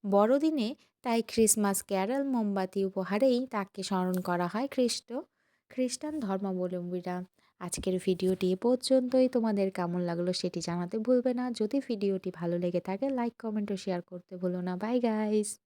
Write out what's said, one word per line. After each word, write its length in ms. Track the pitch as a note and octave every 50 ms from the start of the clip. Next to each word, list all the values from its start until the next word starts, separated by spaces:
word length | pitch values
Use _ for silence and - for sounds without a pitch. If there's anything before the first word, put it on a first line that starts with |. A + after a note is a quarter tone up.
| -
বড়দিনে 680 | G3+ G3 G3+ G#3 A3 C4 C#4 D#4 D#4+ D#4 C#4+ A3 A3 C#4+ _ _ _ _ _
তাই 200 | _ B3 A3+ A#3
ক্রিসমাস 600 | A3 - - A3+ A3+ G#3+ - A3 G#3 G3+ G3 - -
ক্যারল, 360 | - G3 F#3+ F#3+ G3+ B3+ C#4 C#4
মোমবাতি 640 | C#4 B3+ A#3+ A3 G3+ G3 G3 F#3+ F#3 - G3+ G3
উপহারেই 640 | F#3+ F#3+ F#3+ F#3 F3 G3 G#3+ C4 C4+ B3 A#3+ C4 C4
তাকে 320 | - G#3 F#3+ G3 _ - F#3
স্মরণ 300 | - G3+ F#3 F#3 F#3 F#3
করা 340 | F#3 F3+ F3+ F3 F3 F3+
হয় 200 | F3 F#3 G#3+ C4+
খ্রিস্ট, 460 | C#4 - - B3 A#3 - - _ - A#3 C4+ E4+ _ _ _ _ _ _ _ _ _
খ্রিস্টান 500 | - B3+ B3+ B3 - - - D4+ D4+ D#4
ধর্মাবলম্বীরা। 1040 | A#3+ G3 F#3+ F#3+ G3+ G3 F#3 F3+ F3+ F3+ F3+ F3+ F3 F3 F3+ F3+ F3 F3+ F3+ F3+ F3+ _ _ _ _ _ _ _
আজকের 400 | F#3 F3 - - - F#3+ F#3 F3+ -
ভিডিওটি 460 | F#3+ F#3 F3 F#3 F#3 F#3 F#3 - F#3
এ 40 | F#3
পর্যন্তই। 760 | F#3 - A#3+ B3+ B3 - - C4 C4 B3+ B3 B3+ C4 B3+ B3+
তোমাদের 420 | B3+ B3 A3 A3+ G#3 G3 G3 F#3+
কেমন 300 | - - F3 F3 F3 F3+
লাগলো 320 | F3+ F3 E3+ E3+ F3 F3+ F3+
সেটি 280 | - - F3+ - F3
জানাতে 380 | D#3+ - E3+ F3 F3 F3 - A3
ভুলবে 340 | A3 A#3+ B3+ B3 A#3+ B3+ B3
না। 180 | B3 B3 B3+
যদি 300 | A#3 - G#3+ G#3+ - C#4 C4
ভিডিওটি 440 | - A#3 G3 G3+ G3 F#3+ F#3 - F#3 -
ভালো 260 | E3 F3 E3+ F3 F3
লেগে 200 | F3+ F3 F3 F3
থাকে, 300 | - - F#3+ G3 C4+ C#4
লাইক, 240 | C4+ B3 A#3+ A#3 _ -
কমেন্ট 320 | - A3 G#3+ G#3+ G#3 G3+
ও 60 | G3+
শেয়ার 240 | F#3 - G3 F3+ F3
করতে 360 | - _ F3+ F3 _ _ F#3+
ভুলো 240 | F3+ F3+ F3+ F3+ F3+
না। 160 | F3+ F#3 F3+
বাই 220 | F3+ G#3 A3 B3 B3
গাইস। 600 | A#3+ A#3 G#3+ G#3+ G#3+ G#3+ G#3+ G#3+ G#3 - - _ _